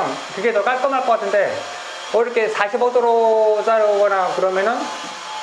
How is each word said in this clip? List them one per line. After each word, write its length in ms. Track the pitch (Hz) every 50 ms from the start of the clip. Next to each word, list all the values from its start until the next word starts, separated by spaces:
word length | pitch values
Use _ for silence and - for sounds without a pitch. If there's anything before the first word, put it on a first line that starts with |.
| 180 139 269 - - - -
그게 180 | 196 190 233
더 100 | 220 208 202
깔끔할 380 | 233 262 254 262 277 269 254
것 100 | 254 240
같은데, 400 | 226 214 202 196 196 202 180 127 - - - - - - - - - - - -
뭐, 100 | - 220 240
이렇게 240 | 247 240 240 220 -
사십오 440 | - - 202 202 226 226 247 247
도로 680 | 247 247 240 233 233 233 226 226 220 220 214 214 214 208 196
자르거나 680 | 226 226 220 214 208 208 202 208 202 202 190 185 180 180
그러면은 420 | 180 180 190 185 185 196 220 247 277 294 - - - - - - - - - - -